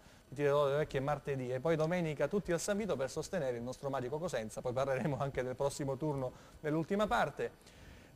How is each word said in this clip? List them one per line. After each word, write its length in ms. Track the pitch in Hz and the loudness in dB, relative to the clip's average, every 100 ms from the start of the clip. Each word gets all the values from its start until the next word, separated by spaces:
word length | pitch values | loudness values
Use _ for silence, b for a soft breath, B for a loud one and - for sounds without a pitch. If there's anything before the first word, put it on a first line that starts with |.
| b b b | b b b
ti 60 | |
tirerò 320 | 127 147 147 143 | 0 4 6 4
le 60 | |
orecchie 260 | 143 151 139 | 2 0 0
martedì, 520 | 139 143 - 135 123 | 0 -2 -2 -4 -2
e 60 | 127 | 0
poi 160 | 156 160 | 2 2
domenica 520 | 156 180 165 139 147 | 2 2 0 0 0
tutti 240 | 202 - | 0 0
al 80 | 165 | 0
San 180 | - 202 | 0 0
Vito 180 | 214 135 | 0 0
per 160 | 131 | -2
sostenere 460 | 156 147 185 135 120 | -2 -4 -2 0 -2
il 40 | |
nostro 280 | 120 127 143 | -4 -6 -4
magico 260 | 135 123 151 | -2 -2 -2
Cosenza, 440 | 175 123 110 - | -2 -2 -4 -4
poi 120 | 127 | -2
parleremo 460 | 123 139 131 160 127 | 0 2 2 2 0
anche 240 | 139 131 | -2 -2
del 120 | 127 127 | -2 0
prossimo 420 | 139 - 139 131 | 0 0 -2 0
turno 340 | 156 139 127 - B B | 0 0 -2 -6 B B
nell'ultima 440 | 151 156 160 196 214 | -2 0 0 0 2
parte. 460 | 233 151 - 117 - B B B B B | 2 2 0 -4 -6 B B B B B